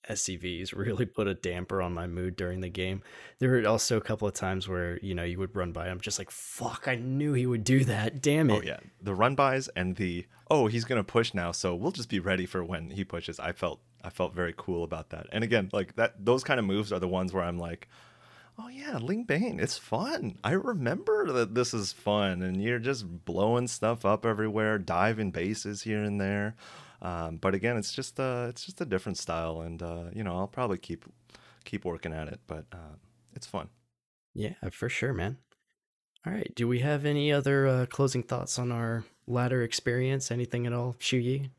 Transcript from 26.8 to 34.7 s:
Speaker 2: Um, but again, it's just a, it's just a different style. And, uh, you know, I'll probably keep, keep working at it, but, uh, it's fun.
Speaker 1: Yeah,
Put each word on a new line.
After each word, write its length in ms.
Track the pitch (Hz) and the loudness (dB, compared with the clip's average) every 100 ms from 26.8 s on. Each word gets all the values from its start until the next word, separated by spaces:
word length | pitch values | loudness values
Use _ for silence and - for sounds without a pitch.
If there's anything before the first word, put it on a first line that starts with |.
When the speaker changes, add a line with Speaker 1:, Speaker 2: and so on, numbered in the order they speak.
| - - | -20 -10
Speaker 2:
Um, 360 | 90 87 82 82 | -6 -4 -4 -2
but 160 | 95 | 0
again, 240 | 98 110 120 | 2 2 0
it's 160 | 101 | -2
just 240 | - 131 - | -6 -8 -2
a, 300 | 131 123 120 | -2 0 -4
it's 160 | 120 - | -6 -12
just 160 | 185 | -6
a 20 | |
different 320 | 160 95 107 90 | -2 0 0 -6
style. 460 | - 82 82 80 | -4 -2 -2 -4
And, 200 | 82 82 | -6 -6
uh, 280 | 85 85 85 | -6 -6 -8
you 100 | 92 | -4
know, 140 | 104 87 | -2 -2
I'll 100 | 98 | -4
probably 300 | - 123 92 | -2 -2 -2
keep, 300 | - 82 - _ _ - - - | -4 -10 -10 _ _ -20 -20 -20
keep 220 | - 101 90 | -8 -6 -4
working 260 | 82 - | -4 -6
at 160 | 80 78 | -6 -6
it, 120 | - - | -10 -10
but, 200 | 78 - | -12 -10
uh, 240 | 87 80 76 _ _ _ | -16 -16 -20 _ _ _
it's 120 | - - | -16 -8
fun. 240 | 98 - _ _ _ _ _ _ | -8 -8 _ _ _ _ _ _
Speaker 1:
Yeah, 180 | - 104 - - | -6 -6 -6 -10